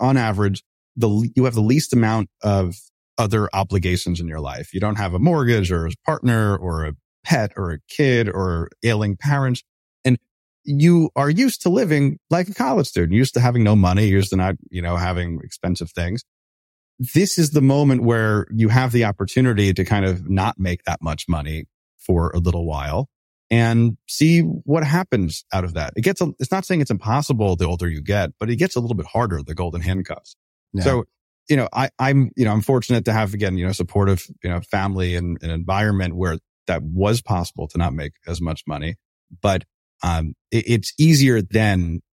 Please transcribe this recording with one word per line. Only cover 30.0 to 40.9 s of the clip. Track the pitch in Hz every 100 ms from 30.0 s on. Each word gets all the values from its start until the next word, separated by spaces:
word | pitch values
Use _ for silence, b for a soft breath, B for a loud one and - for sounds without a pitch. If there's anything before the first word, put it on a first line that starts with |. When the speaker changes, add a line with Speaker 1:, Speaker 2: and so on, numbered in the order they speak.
| 87 - - - _ _ _
Speaker 2:
Yeah. | 98
Speaker 1:
So, | 113 123 - _ _ _ -
you | 143
know, | -
I, | 120 135 -
I'm, | 135 139 120 -
you | 110
know, |
I'm | 107
fortunate | 120 127 - 120 117
to |
have, | 110 104
again, | 101 101 92
you | 90
know, |
supportive, | 98 90 101 98 92 - -
you | 90
know, | 87
family | - 101 98 95 90 87
and | 87 82
an | 82
environment | 82 90 98 107 98 90 87
where | 90 80 _ _ -
that | 82
was | 76 90 101 117
possible | - 90 85 - 80
to | 85
not | 85
make | 73 73 - 82
as | 80
much | 82 78 -
money. | 73 80 - _ _ _ -
But, | 104 95 - _ _ _
um, | 87 82 78 - _
it, | 113 107
it's | 117 -